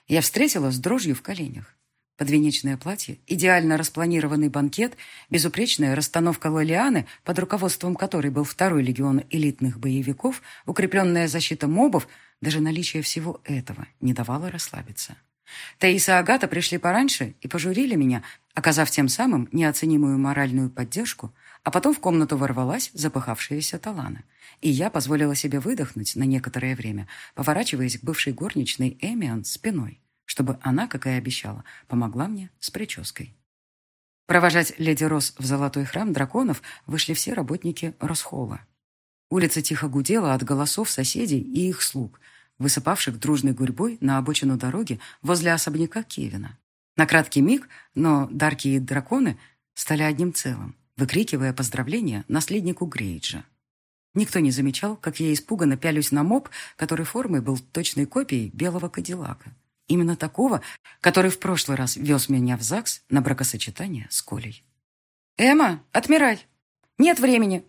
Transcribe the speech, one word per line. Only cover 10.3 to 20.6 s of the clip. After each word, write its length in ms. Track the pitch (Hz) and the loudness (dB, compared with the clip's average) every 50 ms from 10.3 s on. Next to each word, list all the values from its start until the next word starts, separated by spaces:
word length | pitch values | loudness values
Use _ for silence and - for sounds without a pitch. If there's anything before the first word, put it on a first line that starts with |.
| 254 - - - - - - | -4 -4 -12 -18 -20 -16 -8
укрепленная 600 | - 143 - 190 185 - 196 190 175 175 170 170 156 | -6 -2 -2 0 2 2 2 4 4 4 2 2 0
защита 400 | 135 165 - - 160 - - 143 | 0 -2 -2 -2 -4 -2 0 0
мобов, 400 | 160 202 262 294 208 143 - - - - - _ _ - | 4 4 4 4 4 2 -2 -2 -16 -20 -20 _ _ -6
даже 200 | - 156 151 156 | -4 -2 0 0
наличие 420 | 156 160 160 170 170 - - 156 147 | 0 0 0 -2 -4 -4 -4 -4 -4
всего 380 | - - 165 160 175 - - - | -4 -4 -4 -6 -6 -8 -8 -6
этого 440 | - 143 127 127 - 104 - - - _ - | -6 -4 -4 -4 -8 -12 -14 -14 -16 _ -4
не 140 | - 127 127 | -2 -2 0
давало 380 | 123 113 113 127 147 175 180 | 0 -2 -4 -4 -4 -6 -6
расслабиться. 640 | 170 165 - - - - - - 107 - - - - - _ _ _ _ _ - - - - - - - | -8 -8 -10 -10 -10 -12 -14 -14 -12 -12 -12 -12 -12 -20 _ _ _ _ _ -20 -18 -18 -18 -14 -6 2
Таис 300 | - 185 180 190 - - | 2 4 4 4 4 4
и 20 | |
Агата 360 | 185 180 175 180 247 269 196 175 | 4 4 6 4 2 2 2 0
пришли 300 | 165 170 170 - 180 175 | -2 -2 -2 -2 -2 -2
пораньше 580 | - 175 180 - 269 269 - - 131 107 - _ | 0 2 2 4 2 2 0 -2 -4 -6 -8 _
и 60 | - 135 | -12 -6
пожурили 480 | - 170 147 185 185 220 277 262 220 | -6 -4 -2 -2 0 0 0 2 2
меня, 280 | 156 135 127 123 123 - - - - _ _ - | 2 2 2 2 0 -4 -10 -20 -20 _ _ -8
оказав 360 | 156 - 165 147 160 156 - | 0 2 2 4 4 2 2
тем 180 | - 151 143 127 | 2 2 2 2
самым 400 | - - 240 262 196 131 120 - | 2 2 2 2 2 2 0 0
неоценимую 680 | - 165 160 151 143 - 156 160 156 147 147 139 135 135 | 0 2 2 2 0 0 0 2 4 4 4 4 2 2
моральную 520 | 139 139 139 143 139 131 127 131 | 2 2 2 0 0 2 2 0